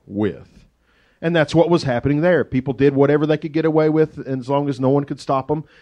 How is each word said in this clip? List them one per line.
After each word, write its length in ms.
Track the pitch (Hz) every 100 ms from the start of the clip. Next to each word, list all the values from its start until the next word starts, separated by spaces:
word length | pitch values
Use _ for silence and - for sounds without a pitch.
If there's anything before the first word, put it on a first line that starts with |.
| -
with. 420 | 101 107 - - - - _ _ _ _ _
And 140 | 165 170
that's 200 | 143 160
what 140 | 165
was 140 | 165
happening 380 | 135 123 131 147
there. 220 | 175 170
People 300 | 110 131 131
did 220 | 123 139 139
whatever 300 | 139 147 151
they 120 | 151
could 160 | 165
get 100 | 151
away 260 | 160 156 156
with, 280 | 156 156 147
and 220 | 135 131
as 100 | 117
long 180 | 139 143
as 120 | 123
no 100 | 131
one 160 | 143 143
could 140 | 139
stop 280 | - 135 131
them, 160 | 151 151 _